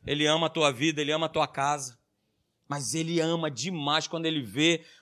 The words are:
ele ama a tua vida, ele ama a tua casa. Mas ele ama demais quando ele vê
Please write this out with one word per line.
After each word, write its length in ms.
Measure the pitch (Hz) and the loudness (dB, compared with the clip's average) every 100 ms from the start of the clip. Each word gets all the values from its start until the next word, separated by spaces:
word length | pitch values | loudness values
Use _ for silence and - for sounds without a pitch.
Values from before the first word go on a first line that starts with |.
| - | -4
ele 200 | 147 151 | 0 2
ama 200 | 160 165 | 4 2
a 40 | |
tua 220 | 160 151 | 2 0
vida, 300 | 120 156 147 | 2 0 0
ele 100 | 147 | -2
ama 140 | 156 160 | 0 0
a 20 | |
tua 180 | 156 147 | 0 -2
casa. 520 | - 139 147 127 117 _ _ _ _ _ _ _ | 0 -2 -2 -6 -14 _ _ _ _ _ _ _
Mas 280 | 143 123 | -6 -4
ele 260 | 160 165 170 | -4 0 0
ama 300 | 160 170 156 | 0 0 -2
demais 580 | 123 147 175 143 151 156 | -4 -6 -4 0 0 0
quando 160 | 165 | -4
ele 160 | 160 160 | -2 -2
vê 420 | 113 104 160 170 - - | -4 2 4 2 -2 -20